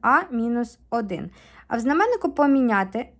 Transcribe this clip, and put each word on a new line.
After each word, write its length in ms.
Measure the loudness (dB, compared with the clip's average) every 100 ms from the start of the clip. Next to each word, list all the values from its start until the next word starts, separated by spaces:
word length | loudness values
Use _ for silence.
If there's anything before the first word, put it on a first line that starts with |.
а 180 | 2 2 0
мінус 480 | -6 -4 -4 -6 -10 -6
один. 400 | -6 -4 -8 -10 -16 -20 -20 -8
А 80 | -4
в 40 |
знаменнику 500 | 0 2 2 0 -2
поміняти 800 | 0 2 4 2 0 0 -6 -10